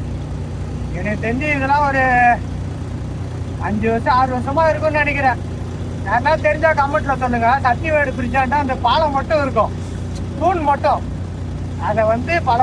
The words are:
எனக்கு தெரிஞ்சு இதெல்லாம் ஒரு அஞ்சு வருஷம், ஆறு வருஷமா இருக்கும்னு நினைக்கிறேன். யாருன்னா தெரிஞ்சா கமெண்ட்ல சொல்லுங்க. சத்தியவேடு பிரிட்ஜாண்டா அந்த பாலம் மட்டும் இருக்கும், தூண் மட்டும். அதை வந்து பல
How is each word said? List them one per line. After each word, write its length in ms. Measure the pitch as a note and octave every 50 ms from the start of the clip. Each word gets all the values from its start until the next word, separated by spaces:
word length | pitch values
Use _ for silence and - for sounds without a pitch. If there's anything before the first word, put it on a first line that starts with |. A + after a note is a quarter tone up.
| - - - - - - - - - - - - - - - - - - -
எனக்கு 260 | F3 F#3+ G#3 G#3 G3 A3
தெரிஞ்சு 260 | A3+ A#3+ C4 D4+ D4+ C#4+
இதெல்லாம் 300 | C#4 C4+ C4+ C#4+ D4 D4 C#4
ஒரு 140 | C4+ C4+ C4 B3+ B3 B3 A#3+ A#3+ A3+ - - - - - - - - - - - - - - - - - - - - - - - - - -
அஞ்சு 200 | F#3 G#3 G#3+ A3+ A3+ A3+
வருஷம், 240 | A3+ - D4 B3+ B3+
ஆறு 140 | C4 B3+ B3+
வருஷமா 320 | B3 A#3 C4+ C#4 D#4+ D#4+ D#4
இருக்கும்னு 320 | D4 D4+ D#4 D#4 D4 D4+ D4
நினைக்கிறேன். 360 | D4 C#4+ C#4 C#4+ B3+ A#3 - - - - - - - - - - - - - -
யாருன்னா 260 | F#3+ A3 A#3+ A#3 D4+ D#4+ - D4+
தெரிஞ்சா 260 | D4+ D4 D4+ E4 D#4+ D#4
கமெண்ட்ல 360 | C#4+ C#4 C#4 D4 D#4 - - C4 B3
சொல்லுங்க. 260 | B3+ B3 A#3+ A#3 A3+ A#3 C4 C4+ -
சத்தியவேடு 480 | B3 A#3+ - D#4+ D#4+ D4+ D4 C#4+ C4 -
பிரிட்ஜாண்டா 400 | C4 B3 A#3 B3+ C#4 C4 B3 C#4 D4 C#4
அந்த 120 | B3+ - - -
பாலம் 300 | A#3 C4 D#4 D#4+ - C#4+
மட்டும் 240 | C4+ - - D#4+ D4 C#4+
இருக்கும், 300 | B3+ - G#3+ G3+ - - - - - - - - - - - - - - -
தூண் 220 | D#4 F4+ F#4+ E4 D4 C#4+
மட்டும். 320 | C#4 C4+ D4+ C#4+ A3 F3 - - - - - - - - - - - - - - - - E3+
அதை 160 | F#3+ G#3+ A3 G#3+ A3
வந்து 220 | A3+ A#3+ - - E4+ A3+ -
பல 140 | C4 A#3 B3